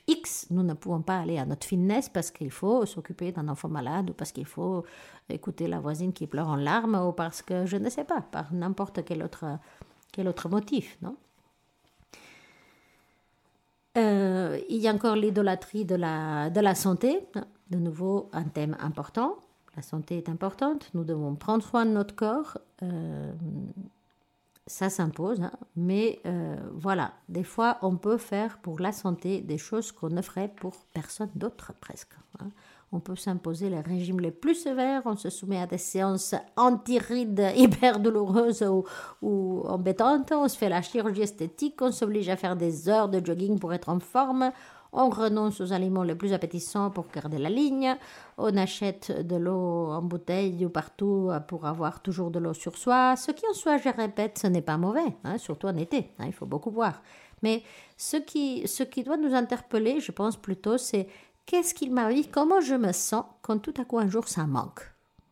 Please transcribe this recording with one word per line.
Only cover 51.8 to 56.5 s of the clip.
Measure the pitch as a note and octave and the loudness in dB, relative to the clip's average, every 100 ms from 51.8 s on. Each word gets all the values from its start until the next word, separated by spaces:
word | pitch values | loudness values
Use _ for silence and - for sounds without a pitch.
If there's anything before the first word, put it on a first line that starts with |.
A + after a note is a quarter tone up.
| D#3+ E3 | -2 -2
toujours | F#3+ F3+ E3+ | -4 -2 -2
de | E3+ | -2
l'eau | E3+ | -2
sur | D#3+ E3+ - | -4 -8 -4
soi, | B3 B3+ B3+ B3+ | 4 6 6 4
ce | - | 0
qui | D4+ A4+ | -4 -2
en | - | 0
soi, | D#4+ C#4+ | 2 4
je | C4+ | 2
répète, | A#3+ G#3+ G#3 G#3 - | 0 -2 0 -2 0
ce | G3+ | 2
n'est | F3 | 2
pas | D#3 D#3 | 2 2
mauvais, | F3+ B3+ D#4+ - | 2 2 0 -2
hein, | C#3 - | -4 -4
surtout | - D3 G3 | -4 -4 -2
en | E3 | -2
été, | E3 C#4 - - | 0 0 -2 -6
hein, | B2+ | -8
il | |
faut | - | -6
beaucoup | C3 | -6